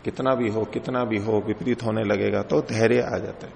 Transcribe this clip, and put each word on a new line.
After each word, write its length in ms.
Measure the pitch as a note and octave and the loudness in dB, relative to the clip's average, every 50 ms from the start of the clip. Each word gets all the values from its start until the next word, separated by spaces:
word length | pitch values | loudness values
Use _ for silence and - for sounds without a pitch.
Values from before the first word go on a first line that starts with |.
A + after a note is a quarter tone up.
| - | -6
कितना 300 | G#2+ - - C3+ C3 C3 | -8 -6 -2 0 0 2
भी 140 | A#2+ A#2+ G#2+ | 2 0 0
हो, 160 | G#2 A2 G#2+ | 0 -2 -2
कितना 400 | - - B2 - - B2+ B2 B2 | -2 -4 -6 -6 -2 -2 -2 0
भी 140 | A2+ A2 G#2 | 0 0 0
हो, 240 | G2+ A2+ G#2+ G#2 F#2+ | 0 2 0 0 2
विपरीत 360 | A2 G#2+ - - B2 A#2+ A#2 | 0 -4 -2 0 -2 -2 0
होने 220 | A#2 A2+ G#2+ A2 A2 | -2 -2 0 0 2
लगेगा 380 | G2+ G#2 G2 G#2 G#2 G2+ G2+ | 2 2 2 2 2 2 0
तो 180 | G#2 - - D3+ | 0 2 0 0
धैर्य 400 | D#3 - A#2+ A2 A2+ A2+ A#2+ B2 | 0 0 2 4 4 6 6 4
आ 180 | - - A2+ F#2+ | 2 0 -2 -4
जाता 280 | G#2+ - - - - | -4 -6 -10 -10 -14
है 60 | C2+ - | -16 -16